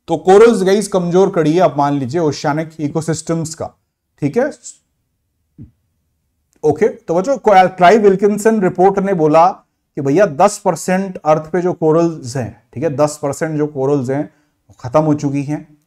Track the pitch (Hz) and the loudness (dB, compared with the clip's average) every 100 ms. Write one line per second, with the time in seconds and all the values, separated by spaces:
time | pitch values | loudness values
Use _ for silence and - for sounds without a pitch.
0 | - 160 185 196 233 214 185 202 208 190 | -6 -4 4 6 6 4 0 0 0 -4
1 | 175 175 190 185 151 165 170 139 143 143 | 0 2 2 0 0 2 0 0 -2 -2
2 | 127 160 156 143 156 151 160 - 147 156 | -4 -2 -2 -2 -4 -4 -6 -8 -6 -6
3 | 156 156 - 165 156 - 92 _ _ _ | -6 -8 -4 -6 -6 -10 -14 _ _ _
4 | _ _ 147 233 285 - - _ _ _ | _ _ -4 -2 -4 -6 -20 _ _ _
5 | _ _ _ _ _ _ - _ _ _ | _ _ _ _ _ _ -20 _ _ _
6 | _ _ _ _ _ _ 151 147 226 - | _ _ _ _ _ _ -2 0 -2 -2
7 | - 165 262 269 - 190 185 185 175 220 | -4 -4 -2 0 4 4 4 4 4 6
8 | 202 185 208 208 220 220 185 - 190 196 | 4 4 0 0 0 0 -2 2 2 2
9 | 190 180 156 156 180 - _ _ _ - | -2 0 2 4 4 0 _ _ _ -8
10 | 139 190 202 139 196 - 196 165 - 185 | -2 2 0 2 0 0 -4 -4 -4 -4
11 | 190 185 156 156 156 185 175 165 160 160 | -4 -6 0 0 0 -4 -2 -2 0 2
12 | 170 156 131 135 107 - _ 120 160 135 | 0 -4 -10 -8 -8 -12 _ -8 -6 -2
13 | 147 - 143 135 165 151 147 143 135 143 | -2 -2 -8 -6 -6 -4 -4 -4 -2 -2
14 | 127 139 151 _ _ _ _ _ 120 151 | -2 -6 -8 _ _ _ _ _ -2 0
15 | 156 147 143 139 139 151 151 _ | 0 -2 -2 -6 -6 -10 -12 _